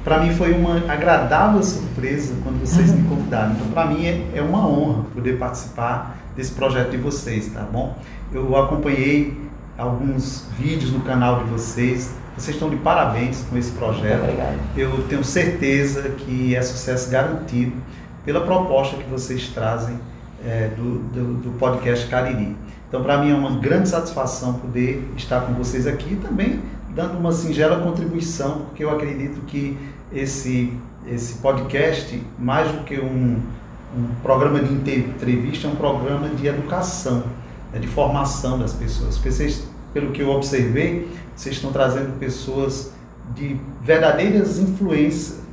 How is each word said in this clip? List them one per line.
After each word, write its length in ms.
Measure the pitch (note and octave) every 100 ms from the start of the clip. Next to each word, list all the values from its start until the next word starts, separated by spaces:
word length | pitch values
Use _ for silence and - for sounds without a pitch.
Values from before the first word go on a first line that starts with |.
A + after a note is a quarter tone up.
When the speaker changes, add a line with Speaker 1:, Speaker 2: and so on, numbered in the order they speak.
Speaker 1:
pra 160 | D3 D#3+
mim 100 | E3+
foi 220 | E3 F3
uma 240 | E3+ F3 E3+ E3
agradável 720 | D3+ E3+ D#3+ B2 D#3 G#3 G3+
surpresa 720 | F3+ F3 - - C3 C#3+ C3 B2
quando 180 | C3+ C3
vocês 320 | C3 E3+ -
me 100 | -
Speaker 2:
<laughs> 40 | -
Speaker 1:
convidaram. 440 | C#3 G#2 A#2 G#2+
Então, 140 | G#2+ -
pra 180 | E3 D#3+
mim 200 | D3+ E3+
é, 180 | E3+ E3+ D3
é 40 |
uma 260 | D3+ G3 D#3
honra 360 | C#3+ D3+ A2+ A2+
poder 240 | A#2+ A#2 B2+
participar 800 | B2 - - - A#2 B2 - - -
desse 180 | - B2+
projeto 380 | - C3+ B2 A#2+
de 60 | B2
vocês, 520 | C#3+ - A#2+ G#2+ G#2+
tá 80 | G#2+
bom? 380 | G#2 A#2 C#3 - - - -
Eu 240 | C3 B2+ C3+
acompanhei 800 | C3+ D3 D3 C3+ C3+ D3 C#3+ - - - - -
alguns 720 | A#2+ A#2+ C#3 C3+ - - - A2
vídeos 360 | C#3+ D#3+ B2+
no 80 | C3
canal 400 | C3+ B2+ B2 A#2+
de 100 | A2+
vocês. 640 | A2+ - B2 B2 B2 - - - -
Vocês 200 | - D3
estão 140 | D#3
de 60 | C#3+
parabéns 680 | D#3 D#3+ C3 A2 B2+ C3 -
com 80 | B2
esse 140 | A#2
projeto. 480 | - A2+ G#2+ G#2+ A2+
Speaker 2:
Muito 100 | B2
obrigado. 280 | B2+ C3+ C#3 - C3+
Speaker 1:
Eu 260 | C3+ C3+ C3
tenho 160 | C#3+
certeza 880 | C3+ F3+ F3 A#2 C3+ C#3 C#3+ C3+ C#3
que 440 | C#3 B2 B2+ B2+
é 80 | B2
sucesso 480 | B2 - - B2+ B2
garantido 640 | B2+ D3 D#3+ - A#2+ B2 - - - - -
pela 160 | - D#3+
proposta 540 | F3 F3+ F3+ C3+ C3+ C3+
que 140 | B2
vocês 380 | B2+ - B2+ -
trazem, 500 | - A2 A#2 A#2 A#2+ - - - - A#2+
é, 220 | A2+ A2
do, 320 | A2 A#2+ A#2 -
do, 220 | B2 A#2+
do 240 | A#2+ B2 A#2+
podcast 480 | B2+ B2 A#2+ A#2+ -
Cariri. 480 | B2+ B2+ A#2 G2+ - - - -
Então, 140 | B2+
pra 140 | C3+ C#3+
mim 140 | D3
é 40 |
uma 240 | C#3+ C3+ B2
grande 300 | C#3 F3+ F#3
satisfação 680 | E3+ E3 C#3 - - B2+
poder 560 | B2 B2 B2 B2 C3+ - -
estar 240 | - B2+
com 120 | B2+
vocês 320 | A#2 - B2+ C3+
aqui 260 | C3+ D#3+
e 40 | G3
também 440 | - - A3+ - - - -
dando 220 | D#3+ F3+ F3+
uma 160 | E3+
singela 500 | E3 E3 C#3+ D#3 E3+
contribuição, 840 | E3+ E3+ D#3+ E3 - - C#3 D3+ -
porque 180 | -
eu 60 | D3+
acredito 500 | D3+ D3 C3+ C#3 C#3 -
que 320 | C#3+ C#3 C#3 - - -
esse, 640 | C3+ C3+ - B2+ B2+ A#2+ A#2+ - - B2
esse 300 | A#2+ A2+ -
podcast, 840 | C#3 C3 B2 C#3 D#3+ - - B2 - -
mais 320 | B2 D3 D#3
do 140 | C#3+
que 160 | - C#3
um, 400 | C3 B2+ B2 A2 - - - - - B2
um 100 | A#2+ A#2+
programa 380 | B2+ C3+ C#3+ C#3+
de 140 | C3+
entrevista, 920 | C#3 C#3 C3 - - B2 A#2 B2+ D3 D3
é 40 |
um 60 | C#3+
programa 520 | C#3+ A#2+ B2+ C#3+ D3
de 180 | C3 C#3
educação, 760 | C#3 C#3 F3 F3 - C3 A#2+ A#2 - - - -
né, 60 | A#2
de 80 | A#2
formação 720 | - C#3 C#3 C#3 - B2+ B2+
das 160 | A2
pessoas. 400 | - A2+ - A#2
Porque 160 | A2 C3
vocês, 360 | B2 - - - - -
pelo 160 | D3 C#3
que 100 | C3
eu 80 | C#3
observei, 800 | C#3 C3+ C3 A2+ C3 E3+ F3 - - -
vocês 200 | - C#3
estão 180 | C3+ C3+
trazendo 460 | C#3 C3 C3+ C3+ B2
pessoas 760 | C3 - C3+ C3+ C3+ - - - - - A#2
de 240 | A#2+ C#3+ C3+ - -
verdadeiras 800 | - D#3+ D#3 D3 G3+ G#3 E3+ -
influências 840 | F#3+ - F#3+ D3 D3 - - - -